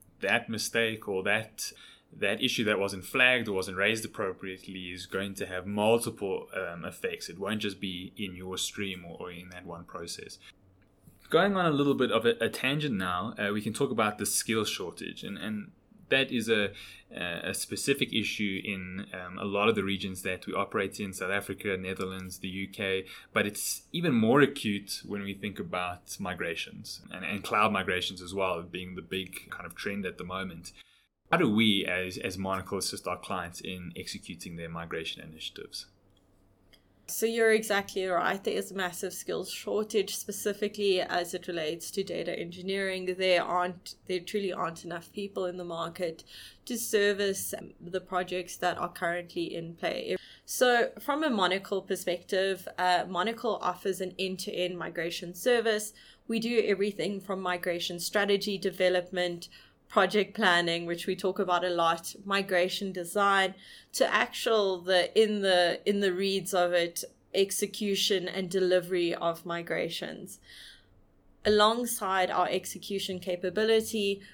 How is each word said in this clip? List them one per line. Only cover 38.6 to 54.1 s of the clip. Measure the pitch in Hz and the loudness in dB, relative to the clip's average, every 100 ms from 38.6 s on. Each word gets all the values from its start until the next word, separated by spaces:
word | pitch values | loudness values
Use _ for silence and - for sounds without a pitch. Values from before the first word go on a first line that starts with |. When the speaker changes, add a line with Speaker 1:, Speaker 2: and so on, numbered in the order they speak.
| 196 | -2
Speaker 2:
a | |
massive | 190 180 175 185 | -4 -4 -4 -6
skills | - - 165 190 | -6 -6 -4 -4
shortage, | - - 202 214 220 190 | -8 -2 -2 2 0 0
specifically | - - 202 214 202 208 208 202 185 | -2 -6 -4 -4 -2 -4 0 2 4
as | - 175 175 | 2 0 -2
it | 180 180 | -6 -6
relates | 170 156 170 - | -4 -2 -4 -6
to | - | -4
data | 190 170 165 165 | -2 -2 -4 -4
engineering. | 170 175 180 196 196 185 185 180 | -6 -8 -4 -2 0 -2 -2 0
There | 185 175 | 4 4
aren't, | - 180 180 175 - - - | 4 2 0 -2 -14 -14 -4
there | 185 | -4
truly | 170 208 196 | -2 -2 -2
aren't | - 165 170 | -2 -4 -4
enough | 170 170 165 | -8 -10 -8
people | - 196 196 180 | -8 -6 -2 -4
in | 180 | -4
the | |
market | 175 170 165 165 175 160 - - - - - | -6 -4 -6 -4 -4 -6 -14 -20 -20 -16 -8
to | 240 | -6
service, | - 214 202 196 202 196 - - | 0 4 4 4 0 -2 -4 -8
um, | - - | -12 -16
the | 175 185 | -6 -6
projects | 180 180 175 180 175 - | -2 -2 0 -4 -6 -2
that | 180 160 | -2 0
are | 175 | -4
currently | - 170 175 170 180 165 | -2 -2 -2 -4 -4 -4
in | 165 165 | -4 -8
play. | 170 180 - - 185 - - - | -4 -4 -4 -2 -4 -6 -18 -6
So | - 254 240 220 - | 2 6 6 4 -2
from | - 285 | -2 0
a | 311 | 2
Monocle | 220 180 190 190 196 | 4 4 2 0 -2
perspective, | 185 185 - 175 - 190 196 185 - - | -2 -4 -2 -2 0 2 2 0 -6 0
uh, | 180 180 175 | 4 4 2
Monocle | 180 196 226 240 185 | 0 0 0 -2 0
offers | - 175 202 185 | -2 -2 -2 -2
an | 185 | -4